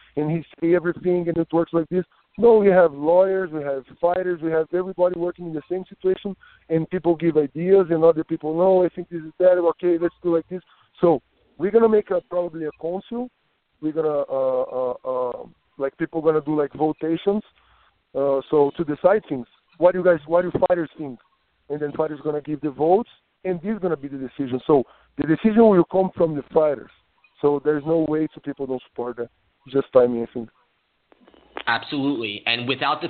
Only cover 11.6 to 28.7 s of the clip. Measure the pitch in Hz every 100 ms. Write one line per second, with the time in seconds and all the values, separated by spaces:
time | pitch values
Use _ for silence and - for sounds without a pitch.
11.6 | 175 214 226 214 208 180 - 180 175 160
12.6 | 151 - 160 185 - 240 247 _ _ _
13.6 | _ _ 156 156 156 147 139 135 131 127
14.6 | 127 127 127 123 - 127 127 120 120 _
15.6 | _ - 139 - 165 165 160 156 151 151
16.6 | 143 139 156 156 156 165 - 208 - _
17.6 | _ _ _ _ _ 139 139 135 - 156
18.6 | 143 - 160 147 180 208 - 139 117 _
19.6 | _ - 170 185 180 165 147 170 180 -
20.6 | 185 180 156 - 147 120 _ _ _ _
21.6 | - 147 147 143 156 151 151 147 147 151
22.6 | 151 131 156 190 240 _ _ _ 185 180
23.6 | 180 220 180 151 139 139 131 - 135 123
24.6 | - 147 - _ _ - 143 156 220 214
25.6 | 226 190 165 185 190 - 170 147 - 160
26.6 | 151 135 - _ _ _ _ _ 147 143
27.6 | 147 151 143 165 156 156 156 - - 139
28.6 | 135